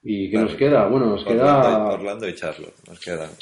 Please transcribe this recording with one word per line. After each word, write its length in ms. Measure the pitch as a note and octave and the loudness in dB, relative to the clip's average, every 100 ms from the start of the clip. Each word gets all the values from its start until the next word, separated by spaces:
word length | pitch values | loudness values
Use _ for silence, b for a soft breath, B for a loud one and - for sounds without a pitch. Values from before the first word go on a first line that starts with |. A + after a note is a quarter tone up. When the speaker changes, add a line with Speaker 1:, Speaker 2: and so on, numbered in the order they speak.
| - | -6
Speaker 1:
¿Y 240 | G2+ F#2+ | -4 -2
qué 60 | G#2+ | 0
Speaker 2:
Vale. 120 | G#2+ | -2
Speaker 1:
nos 80 | - | 0
queda? 300 | C#3 C#3 G2+ | 2 4 4
Bueno, 180 | C3 A#2 | 2 0
nos 160 | G2+ - | -2 0
Speaker 2:
Orlando 180 | A#2 | 2
Speaker 1:
queda 280 | C3+ C#3 B2 A2 G#2+ | 4 4 4 2 0
Speaker 2:
y, 40 | |
Orlando 340 | F#2+ G2+ G#2 G2+ | -2 -6 -8 -8
y 80 | E2+ | -8
Charlotte, 380 | E2 D2+ D#2+ _ - | -10 -10 -16 _ -20
nos 120 | F2 | -18
quedan. 300 | - E2+ D#2 - | -10 -8 -10 -14